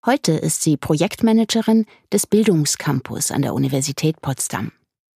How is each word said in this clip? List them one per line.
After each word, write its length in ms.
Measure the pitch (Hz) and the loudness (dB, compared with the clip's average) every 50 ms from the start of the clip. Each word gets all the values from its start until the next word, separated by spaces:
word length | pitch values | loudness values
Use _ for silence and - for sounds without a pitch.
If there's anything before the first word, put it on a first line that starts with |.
| - | 2
Heute 280 | - 254 285 - - | 0 0 2 2 0
ist 320 | 160 151 165 165 - - - | 0 0 0 -2 -4 -2 0
sie 140 | 160 151 143 | 0 0 0
Projektmanagerin 1080 | - - 160 151 165 208 - - - 226 220 226 226 208 - 226 220 - 220 226 220 _ - _ _ _ | 0 -2 0 0 0 -2 -2 0 2 4 4 4 2 2 0 -2 2 2 2 2 2 _ -8 _ _ _
des 140 | - 208 - | -2 -2 0
Bildungscampus 1040 | - - 208 220 220 185 160 147 143 - - - - 139 135 - - - - - - | 2 2 2 4 4 4 2 2 0 -2 -4 -2 -2 -2 -2 -4 -6 -8 -6 -6 -4
an 140 | - - 139 | -2 -2 -2
der 100 | - - | -2 0
Universität 640 | 127 135 135 135 135 131 135 143 - - 156 160 _ | -2 -2 0 0 -2 -2 -2 -6 -2 -2 -2 -2 _
Potsdam. 520 | - - 135 - - - - - 107 - - _ _ _ _ _ _ _ _ | -6 -6 -6 -4 -6 -6 -4 -6 -6 -8 -10 _ _ _ _ _ _ _ _